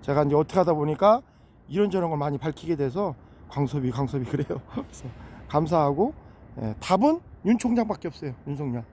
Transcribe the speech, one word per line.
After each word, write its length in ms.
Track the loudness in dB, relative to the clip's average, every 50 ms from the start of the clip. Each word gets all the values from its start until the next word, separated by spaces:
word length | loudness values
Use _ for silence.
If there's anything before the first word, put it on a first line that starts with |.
제가 220 | -2 2 2 2 4
이제 120 | 4 4
어떻게 220 | 2 2 2 2 2
하다 160 | 4 4 2
보니까 480 | 2 0 -2 0 4 6 6 6 6 2 _ _ _ -20 -20 _ -20 -16 -6
이런저런 420 | 0 0 2 2 2 0 0 0
걸 80 | 0 -2
많이 200 | -2 -2 -2 -2
밝히게 380 | -2 -4 -6 -6 -4 -4 -2 0
돼서 360 | 0 -2 -2 -2 -4 -4 -4 -8 -14 -20 -20 -20 -20 -10
광섭이, 420 | -4 -2 -2 0 0 -2 -2 -2
광섭이 320 | 0 0 -2 -2 -2 -4 -4
그래요. 360 | -2 -2 -4 -4 -4 -6 -10 -10 -10
<laughs> 40 | -10
그래서 320 | -10 -10 -10 -14 -14 -14 -14 -14 -14 -18 -18 -18 -18 -16 -2
감사하고, 640 | 0 0 0 2 2 2 4 2 2 2 0 -2 -2 -8 -18 -20 -20 -20 -20 -18 -10 -8
예, 140 | -6 -6 -6 -6
답은 400 | 0 0 2 4 6 4 4 2 -2 -12 -20 -6 0
윤 120 | 2 2 2
총장밖에 500 | 2 0 0 0 0 0 -4 -6 -6 -10
없어요. 260 | -10 -8 -8 -10 -10 -8 -8 -8
윤석열. 380 | -6 -6 -4 -4 -4 -6 -8 -10